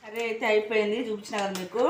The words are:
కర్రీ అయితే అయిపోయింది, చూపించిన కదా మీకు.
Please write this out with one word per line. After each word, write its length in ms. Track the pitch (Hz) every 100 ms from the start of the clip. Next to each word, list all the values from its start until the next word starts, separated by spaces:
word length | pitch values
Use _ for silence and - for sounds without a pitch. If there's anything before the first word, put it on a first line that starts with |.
కర్రీ 200 | 220 220 233
అయితే 140 | 220 240
అయిపోయింది, 460 | 214 214 220 208 226 233
చూపించిన 280 | 208 - 220
కదా 100 | 196 190
మీకు. 200 | 180 214 269